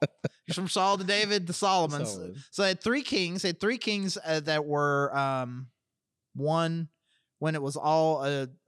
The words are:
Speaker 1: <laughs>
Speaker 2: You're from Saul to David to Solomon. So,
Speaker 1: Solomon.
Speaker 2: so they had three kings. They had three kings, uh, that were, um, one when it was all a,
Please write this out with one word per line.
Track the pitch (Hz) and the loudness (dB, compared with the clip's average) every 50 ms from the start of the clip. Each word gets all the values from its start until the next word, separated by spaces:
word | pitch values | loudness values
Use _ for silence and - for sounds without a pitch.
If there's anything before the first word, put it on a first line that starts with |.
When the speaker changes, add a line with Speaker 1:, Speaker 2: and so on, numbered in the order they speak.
| 147 - _ _ - | -4 -4 _ _ -8
Speaker 1:
<laughs> | - - _ _ | -8 -8 _ _
Speaker 2:
You're | - 165 | -6 -6
from | 175 190 | -4 -4
Saul | 170 - 202 185 196 202 | -2 0 2 4 4 2
to | 190 190 | 2 0
David | 185 202 208 214 202 208 202 175 | 0 0 2 2 2 0 0 -2
to | 170 175 | -4 -2
Solomon. | - 208 196 190 185 165 151 147 143 127 | 0 2 4 4 4 2 2 0 -4 -4
So, | 110 | -6
Speaker 1:
Solomon. | 101 92 90 90 92 143 - - | -6 -8 -10 -12 -12 -14 -18 -8
Speaker 2:
so | - - 202 | -2 0 2
they | 190 | 2
had | 185 - | 0 0
three | - 220 247 294 | 0 0 0 0
kings. | 262 - - 196 180 170 180 190 | 0 0 0 0 0 0 -2 -2
They | - 180 | -4 -4
had | 170 - | -2 0
three | 196 214 254 | 0 0 0
kings, | 240 - 226 208 202 196 185 156 190 - | 0 -2 -2 -2 0 -2 -2 -4 -4 -2
uh, | 160 160 156 | -2 -2 0
that | 147 160 156 151 147 | 0 0 0 0 0
were, | 147 147 147 147 143 143 139 143 139 - | 0 0 2 2 4 4 2 2 0 0
um, | 139 139 135 135 131 127 123 123 127 131 123 _ _ _ _ _ _ _ _ _ _ _ _ - | 0 0 0 0 -2 -4 -4 -8 -10 -12 -14 _ _ _ _ _ _ _ _ _ _ _ _ -8
one | 131 139 156 160 165 165 165 165 165 160 - _ _ _ _ _ _ _ _ _ _ | -4 0 0 2 2 2 0 -2 -4 -4 -8 _ _ _ _ _ _ _ _ _ _
when | 151 160 160 | -4 -2 -2
it | 151 | -2
was | 139 139 139 | -4 -4 -4
all | - - 151 156 160 160 160 156 139 139 | -2 0 2 4 4 4 4 2 2 0
a, | 139 143 139 135 127 135 - _ | 0 0 -2 -2 -6 -10 -16 _